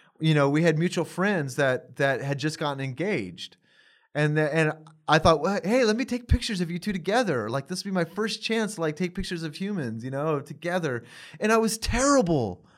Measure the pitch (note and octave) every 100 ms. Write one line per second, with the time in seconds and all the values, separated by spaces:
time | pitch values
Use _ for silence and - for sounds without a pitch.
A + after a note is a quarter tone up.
0 | _ - D#3+ D3+ C#3 D3 E3+ D3+ F3 F3+
1 | D#3 - G3 F#3+ C#3 C3+ C#3 B2+ - -
2 | C#3 C3 C#3 C#3 D3+ D3+ D3 C3+ C3+ B2
3 | F#3 E3+ F#2+ - - _ _ _ _ _
4 | _ C#3+ D3+ D3+ D#3 D#3+ D#3 - - _
5 | - D#3 E3+ D#3+ E3 G3+ F3+ B3 A3+ A3
6 | B3+ A#3+ A#3+ B3+ - G3 E3+ F3 G#3+ G3
7 | D#3+ A3+ A3 B2+ G#2+ C3 C3+ F#3 G3+ F#3
8 | E3 G3+ A3 - - A3+ G#3+ G#3+ D#3+ D3
9 | F#3 F3+ - E3+ D#3+ D3 F#3+ G3+ B2 A2+
10 | B2+ C3+ D#3 D#3+ - C#3+ E3+ F3+ D#3+ A#2+
11 | - - - - G#3+ A3+ A3+ A3 - A#3+
12 | C#4 C#4 F3+ D3+ G#2+ F2 _